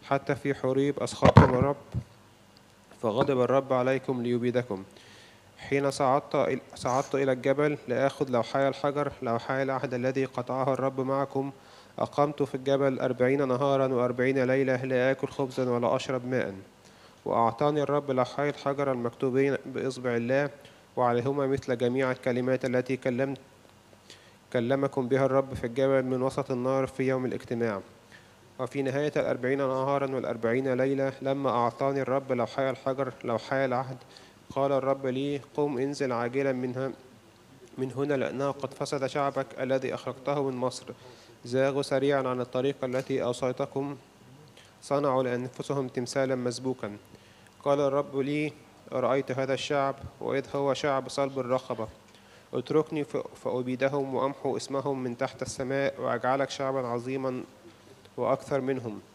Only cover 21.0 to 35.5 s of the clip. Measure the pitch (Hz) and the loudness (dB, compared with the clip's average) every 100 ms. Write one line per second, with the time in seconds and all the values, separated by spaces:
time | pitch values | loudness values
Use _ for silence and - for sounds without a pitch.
21 | 123 120 120 139 135 135 131 123 123 127 | 2 4 0 0 0 0 0 0 2 2
22 | 131 127 - 123 127 127 131 123 127 131 | 0 0 0 0 2 0 2 0 0 -2
23 | 135 123 135 135 - - - - - - | 0 0 -2 -4 -12 -20 -20 -20 -20 -20
24 | - - - - - 127 120 135 139 139 | -20 -20 -20 -20 -2 0 2 2 2 0
25 | 123 131 135 135 131 131 123 117 135 135 | 2 4 6 4 2 -2 -4 0 4 4
26 | 127 127 131 131 135 127 127 135 131 - | 2 0 0 -2 -2 -2 0 0 0 0
27 | 131 131 127 113 - 120 117 98 - - | 0 0 0 -4 -4 -2 0 -2 -6 -20
28 | - - - - - - 127 143 135 135 | -20 -20 -20 -20 -20 -8 -6 -2 -2 0
29 | 147 147 127 127 127 139 135 131 135 139 | 0 0 0 0 0 2 2 0 0 0
30 | 135 135 113 117 113 123 135 127 131 135 | 0 -2 -2 -2 0 2 2 2 2 2
31 | 135 131 135 139 135 117 120 - 139 139 | 0 -2 -2 0 2 2 2 2 -2 0
32 | 127 135 131 127 117 - 135 127 - 131 | 0 0 0 0 0 0 -2 -2 -4 -2
33 | 131 117 - 113 - 135 135 123 127 117 | -4 -4 -2 -2 0 0 2 0 -4 -10
34 | - - - - - - 139 139 135 135 | -16 -20 -20 -20 -8 0 2 2 2 0
35 | 135 127 139 143 127 | 0 -2 -2 -4 -6